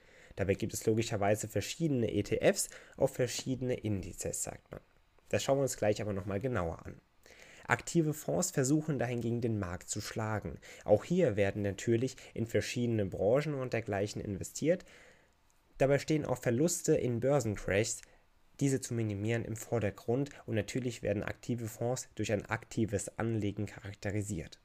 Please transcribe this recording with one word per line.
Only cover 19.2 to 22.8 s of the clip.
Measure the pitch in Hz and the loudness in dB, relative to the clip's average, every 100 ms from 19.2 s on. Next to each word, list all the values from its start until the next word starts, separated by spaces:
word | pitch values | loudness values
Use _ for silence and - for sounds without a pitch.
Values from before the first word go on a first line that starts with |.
| 107 117 - | 0 -2 -2
im | 110 | -8
Vordergrund | - 117 104 - - 127 139 - - | -2 0 0 -4 -2 0 -2 -6 -4
und | 110 | -2
natürlich | - 135 123 - | -2 -4 -4 -2
werden | 107 101 | 0 0
aktive | - - - 120 113 | -2 -6 -4 -4 -4
Fonds | - 120 127 - - | -4 -2 -2 -6 -6
durch | 107 | 0
ein | 101 - | 0 -2
aktives | 110 - - | -6 -4 -2